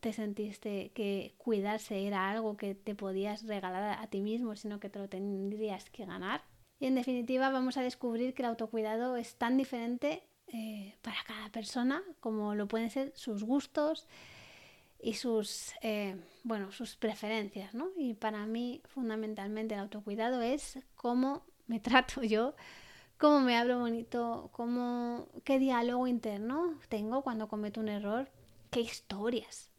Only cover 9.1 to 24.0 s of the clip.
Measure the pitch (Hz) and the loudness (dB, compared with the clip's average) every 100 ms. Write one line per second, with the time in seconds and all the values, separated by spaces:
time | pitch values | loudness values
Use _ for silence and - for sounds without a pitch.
9.1 | 247 233 - 240 262 262 240 233 247 294 | -2 -4 -2 4 4 4 0 -2 0 0
10.1 | 330 - _ - 226 220 214 196 - 226 | -2 -6 _ -12 -10 -8 -8 -10 -12 -8
11.1 | 214 - 214 214 233 208 254 254 294 381 | -6 -6 -10 -8 -8 -4 0 2 2 -2
12.1 | - 233 220 208 208 202 226 226 262 269 | -8 -4 0 0 0 0 0 0 0 -2
13.1 | - - 202 214 277 - - 294 320 - | -4 -4 -2 2 2 2 2 2 0 -6
14.1 | - - - - - - - - - - | -20 -20 -20 -20 -20 -20 -20 -20 -8 -4
15.1 | 214 247 220 208 - - - 226 214 202 | -2 2 2 0 -4 -10 -6 -2 -2 -2
16.1 | 185 165 - 233 220 196 - 233 - 220 | -4 -12 -8 -4 -2 -2 -6 -10 -2 -2
17.1 | 208 214 220 208 202 196 233 359 381 262 | -2 -2 -2 -2 -6 -8 -6 -4 -2 -2
18.1 | 214 220 214 214 226 247 240 - 269 233 | -2 -2 -2 -2 -2 -4 -6 -10 -4 -2
19.1 | 220 214 214 196 214 220 208 202 208 208 | -2 -2 -4 -4 -4 -4 -4 -6 -8 -6
20.1 | 208 226 254 233 285 - 269 - - 240 | -2 0 2 2 0 -4 -12 -14 -6 0
21.1 | 247 262 285 - - - 226 - 254 247 | 4 2 0 -6 -14 -6 -4 6 6 6
22.1 | - 226 214 247 - - - - - - | 2 2 4 4 0 -12 -18 -20 -20 -20
23.1 | - 302 294 254 233 240 247 240 233 | 6 8 10 8 6 4 2 2 0